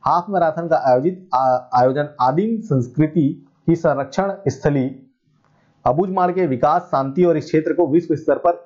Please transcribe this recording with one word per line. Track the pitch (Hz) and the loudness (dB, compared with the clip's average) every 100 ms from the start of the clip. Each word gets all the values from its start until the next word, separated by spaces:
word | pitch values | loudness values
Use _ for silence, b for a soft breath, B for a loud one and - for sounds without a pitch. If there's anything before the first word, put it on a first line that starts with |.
हाफ | - 165 185 | 2 0 0
मैराथन | 196 165 160 170 | 0 0 -2 -2
का | 156 | 0
आयोजित, | 135 127 151 185 - | 2 2 2 -4 -4
आ, | 127 131 127 - | 0 2 0 0
आयोजन | 123 127 135 147 - | 2 2 2 -6 -2
आदिम | 127 147 214 226 | 0 0 -2 -4
संस्कृति | - 135 120 - 151 170 143 160 _ _ - | -2 -2 -2 -2 0 2 0 -2 _ _ -2
की | 170 | 0
संरक्षण | 165 139 135 - 196 196 143 | 0 -2 -4 -4 -4 -2 -6
स्थली | - 156 143 131 - - _ _ _ _ _ _ _ 123 | -2 -2 0 -2 -6 -20 _ _ _ _ _ _ _ -2
अबूझमाड़ | 135 190 190 180 | 0 0 0 0
के | 180 175 | 0 -2
विकास, | 127 147 170 | 0 2 0
शांति | 180 139 135 135 | 0 -4 -2 2
और | 175 156 | 2 2
इस | 143 | 0
क्षेत्र | 160 160 | -2 0
को | 160 156 | 0 2
विश्व | 160 170 147 | 2 0 -4
स्तर | - 135 | 0 0
पर | 170 175 | 0 -2